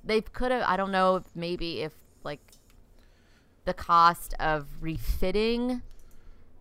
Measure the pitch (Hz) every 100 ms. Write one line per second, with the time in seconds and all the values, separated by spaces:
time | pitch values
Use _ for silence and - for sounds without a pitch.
0 | - 220 - - 254 247 - 185 196 190
1 | 185 185 - 170 170 175 170 120 151 -
2 | - - - 147 - - _ - - -
3 | - _ _ _ _ _ 180 - - 170
4 | 170 175 - - 156 151 143 160 160 156
5 | - - 185 208 226 240 247 247 - -
6 | - - - - - -